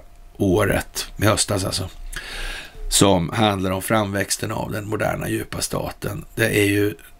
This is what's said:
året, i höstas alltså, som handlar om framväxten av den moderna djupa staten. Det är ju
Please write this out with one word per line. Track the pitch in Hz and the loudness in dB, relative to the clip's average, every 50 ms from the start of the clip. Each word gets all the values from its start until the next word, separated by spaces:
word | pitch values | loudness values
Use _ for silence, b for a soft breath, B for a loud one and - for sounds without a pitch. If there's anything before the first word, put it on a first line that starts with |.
| - - - - - - - | 0 -8 -20 -20 -20 -20 -4
året, | - 101 98 87 104 101 95 - - - - - - - - - | 0 2 4 4 4 4 2 2 0 -2 -4 -8 -8 -8 -8 -4
i | - 104 | 0 2
höstas | 107 104 107 - - 104 98 95 | 2 4 4 2 0 0 -2 -2
alltså, | 107 - - 95 87 - - - B B B B B B B B B B B B B B B B - | -2 -4 -4 -6 -6 -10 -12 -12 B B B B B B B B B B B B B B B B 0
som | - - 101 98 98 92 82 78 | 4 6 6 8 6 4 4 0
handlar | - 117 113 107 101 95 92 95 | 0 2 2 2 2 2 0 -2
om | 92 95 95 | -2 -2 -2
framväxten | - 113 110 104 98 98 101 98 95 - - - 104 110 | 2 2 2 2 2 0 -2 -2 -2 -2 -4 -4 -6 -4
av | 117 120 117 113 | -4 -4 -4 -4
den | 107 101 101 | -6 -4 -4
moderna | 107 104 110 104 - 95 98 104 | -2 0 0 0 0 -2 -2 -2
djupa | 110 110 - - - - | -2 -4 -4 -6 -6 -6
staten. | - - - - - 87 - - - - 101 95 - - - | -4 -2 -2 -4 -4 -4 -8 -6 -8 -8 -6 -8 -10 -10 -2
Det | - 113 110 101 104 | 0 0 2 4 4
är | 101 | 4
ju | 101 101 101 101 104 104 - - - - - | 4 4 2 2 0 -2 -6 -14 -20 -20 -6